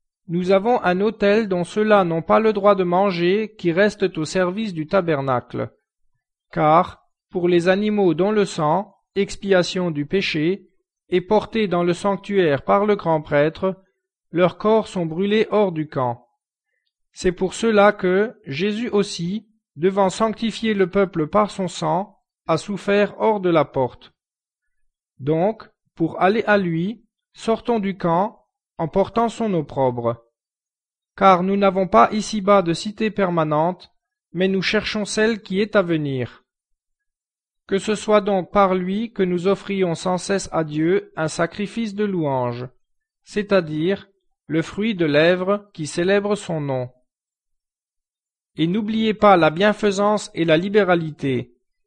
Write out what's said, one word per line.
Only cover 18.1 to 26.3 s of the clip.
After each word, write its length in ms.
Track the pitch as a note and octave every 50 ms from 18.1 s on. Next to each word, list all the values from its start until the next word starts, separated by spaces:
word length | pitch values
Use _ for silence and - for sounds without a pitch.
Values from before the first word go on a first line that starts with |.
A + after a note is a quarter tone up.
| F#3 F#3+ G#3 A#3 - _ -
Jésus 440 | - C3+ C#3+ F3+ G#3 G#3 G#3+ A#3+ A#3+
aussi, 580 | - G3+ G3 - - - E3 F3 G3 A3 - _ _ _ _ _ -
devant 360 | C#3+ D#3 G3 G3 G3 G3 F#3
sanctifier 640 | - - A3 A3+ G#3 - A#3 A3+ - - - A3 G#3+
le 120 | G3 F#3+ F3
peuple 380 | - G3 G3 F3+ - E3 D3+
par 240 | D3 - G#3 G#3+ G3
son 180 | - - F#3+ E3+
sang, 520 | - - E3+ D#3 D#3 F3 G3+ - _ _ _ _ _ _ _
a 120 | - E3 D#3+
souffert 580 | - - G3+ F3+ - G3 G3+ G#3 G#3 G3 G3+ -
hors 200 | G#3 A3 G#3+ G#3
de 100 | F#3 F3+
la 160 | E3 D#3+ C#3+
porte. 480 | - - C#3 C3 A#2+ - - - - _ _ _ _ _ _ _ _ _ _ _ _ _ _ _ _ _ _ _ _ _ -
Donc, 500 | B2+ C#3 D#3 D#3+ F3 G#3 A3 A3 - - _ _ _ _ _
pour 260 | - E3 D#3 - -
aller 220 | F3 F#3